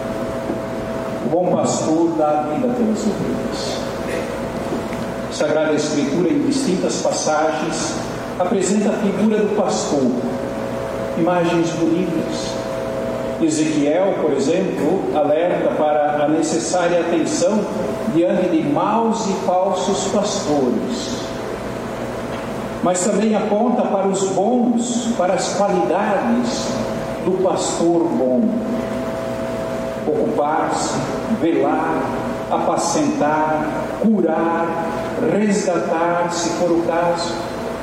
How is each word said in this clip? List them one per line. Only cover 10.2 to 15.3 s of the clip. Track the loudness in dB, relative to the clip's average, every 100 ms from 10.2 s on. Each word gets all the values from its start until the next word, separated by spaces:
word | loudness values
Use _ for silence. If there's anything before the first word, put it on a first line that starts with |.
| -2 -4 -4 -4 -4 -4 -4 -4 -4 0
imagens | 2 2 2 2 0
bonitas. | 0 2 2 0 0 -2 -4 -4 -4 -4 -4 -4 -4 -4 -4 -4 -2
Ezequiel, | 0 2 0 2 2 2 2 0
por | 0
exemplo, | 2 2 2 0 0 0 0 0 0
alerta | 2